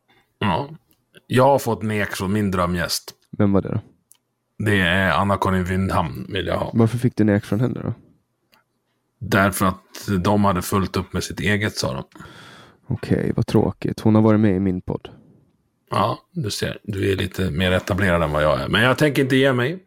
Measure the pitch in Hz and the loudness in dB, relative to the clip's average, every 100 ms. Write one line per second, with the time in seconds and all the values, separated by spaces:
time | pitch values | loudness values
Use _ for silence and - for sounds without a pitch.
0 | _ _ _ - 208 160 143 160 _ _ | _ _ _ -6 -4 -4 -6 -14 _ _
1 | _ - - 120 135 139 120 101 110 107 | _ -20 -2 2 4 4 0 -4 -2 -2
2 | 98 - 95 104 101 92 87 87 82 - | -4 -4 -2 0 0 0 0 -2 -2 -6
3 | - - - - 104 98 - 107 - _ | -8 -20 -14 -2 2 2 0 -6 -6 _
4 | _ _ _ _ _ - 104 101 87 92 | _ _ _ _ _ -6 0 2 2 2
5 | 95 78 101 98 98 92 87 95 95 95 | 2 2 0 0 0 0 0 -2 0 -2
6 | 82 - - 101 - - - 113 113 120 | -2 -6 -8 -6 -4 -4 -2 2 2 2
7 | 120 - 107 101 - 101 123 - - 120 | -2 2 2 2 0 -2 -2 -4 -6 -8
8 | - _ _ _ _ _ _ _ _ _ | -12 _ _ _ _ _ _ _ _ _
9 | _ - 95 107 98 92 95 95 _ - | _ -12 0 2 2 2 0 -2 _ -14
10 | - 98 95 104 101 92 - 101 92 101 | -4 0 2 4 4 0 0 -2 0 -4
11 | 90 92 - - 95 101 107 - - 65 | -4 -6 -6 -4 -2 0 -2 -4 -6 -6
12 | - - - - - - - _ - - | -10 -18 -20 -20 -20 -20 -20 _ -8 -6
13 | - - - - - 110 - - - - | -2 -2 0 -2 0 2 2 -2 -6 -2
14 | 110 107 110 107 110 92 95 90 - - | 2 4 6 4 4 2 0 -2 -6 -8
15 | - - _ _ _ _ _ _ - - | -10 -20 _ _ _ _ _ _ -6 -2
16 | 196 - _ 175 104 - 90 - - 95 | -2 -4 _ -6 -6 -4 -6 -8 -8 -4
17 | 101 95 95 - 92 76 92 92 - 95 | -2 -2 -4 -4 -4 0 0 0 0 0
18 | 98 85 78 76 76 67 - 95 123 127 | 2 2 2 2 2 0 0 2 4 4
19 | 151 139 131 131 135 123 123 185 | 2 2 2 4 4 2 -2 -6